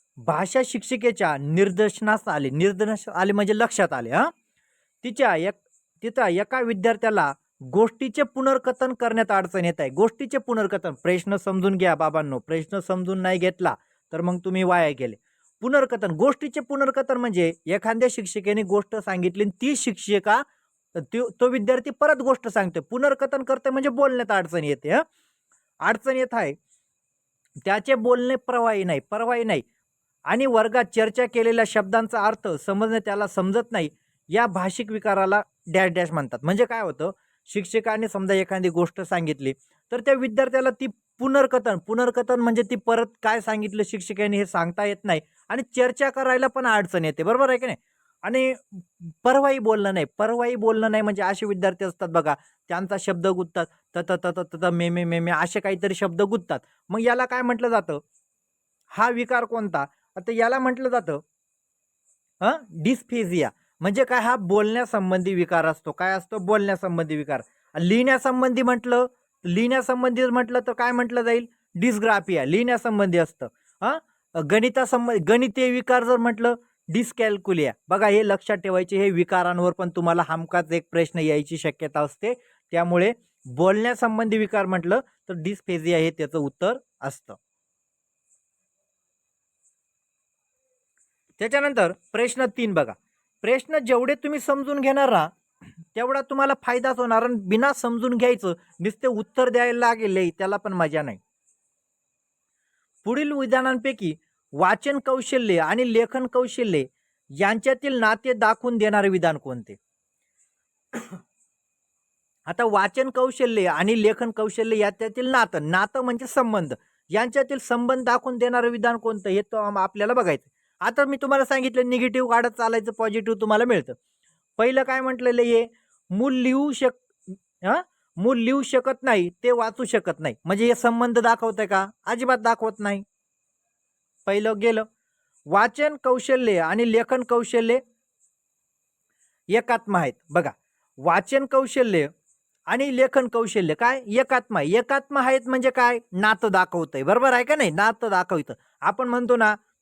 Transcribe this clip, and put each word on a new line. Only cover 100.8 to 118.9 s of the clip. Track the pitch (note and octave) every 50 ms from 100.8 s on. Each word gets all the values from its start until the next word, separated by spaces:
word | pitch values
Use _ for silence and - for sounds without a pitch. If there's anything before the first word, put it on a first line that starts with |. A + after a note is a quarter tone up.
| E3+ D3+ D3 D#3
नाही. | D3 C3 G#2 F#2+ _ _ _ _ _ _ _ _ _ _ _ _ _ _ _ _ _ _ _ _ _ _ _ _ _ _ _ _ _ _ _ _ _ _ _ _ _
पुढील | G3+ B3 C#4+ D4+ D4
विधानांपैकी | D4 C#4 C4+ A3 B3+ C4 B3+ C4 C4 B3 A3 C4+ B3 - G#3 D#3+ D#3 - _ _ _ _ _ _ -
वाचन | C#3+ F3+ F3+ G#3 - - C#4 C#4 C#4 -
कौशल्य | C#4 C4 B3+ A#3 - C4+ B3+ A#3 G#3+ F3+ E3
आणि | D#3+ D#3 G3+ A#3 B3+ A#3+ A3
लेखन | A3+ A#3 - - C4 B3+ A#3+
कौशल्य | - B3+ B3+ B3 - - A#3+ G#3+ E3+ D3 C3 C3 _ _ _ _ _ _ _ _
यांच्यातील | C#3 C#3+ G3 G3 A3+ A3 - C4 C4+ C4 - C#4+ C4 A#3+
नाते | A3 G#3+ A3+ G#3+ - C4 B3+
दाखवून | G#3+ A3+ G#3+ A3+ - - B3 A#3 A3+
देणारे | G#3+ G#3+ G#3 G#3 G3 G3
विधान | F#3 F#3 E3 E3 D#3 C#3+
कोणते? | - C3+ B2+ A#2+ G#2 - G2+ - _ _ _ _ _ _ _ _ _ _ _ _ _ _ _ _ _ _ _ _ _ _ - A#3 - - F#3+ - - _ _ _ _ _ _ _ _ _ _ _ _ _ _ _ _ _ _ _ _ _ _ _ _ D#3
आता | F3 - A#3+ A3+
वाचन | G3+ G3 G3 G3+ - C4 C4 C4+
कौशल्य | - B3+ B3+ C4 B3+ - C4 A#3+ A3+ G#3+ F#3 F3
आणि | D3+ D3+ F3+ G#3 A#3 A3+
लेखन | G#3 G3+ - - A#3+ A#3
कौशल्य | G#3+ - G#3+ G#3+ - - A3 A3+ A3 G#3+
याच्यातील | G3+ G3+ G3+ - A3+ A3 G#3+ B3+ B3+ B3+
नातं, | C4 B3 A3+ - - D#3+ D3 D3+
नातं | F3 F#3 G3+ - - C4+
म्हणजे | B3+ B3 A#3+ A3+ C4 A#3+
संबंध, | - C#4+ B3 A3+ G#3+ G3+ E3 C#3 B2+ - _ _ _ _ _ _
यांच्यातील | D#3+ G#3+ A#3+ B3 A3+ C#4 C4 - C#4 C4
संबंध | - - A#3+ A#3 A#3+ B3 C4 B3+ B3
दाखवून | B3 A#3+ B3 - C4 B3 A#3
देणारं | A#3+ B3 B3 B3 A#3 A#3+
विधान | A#3+ A3 A3 A#3+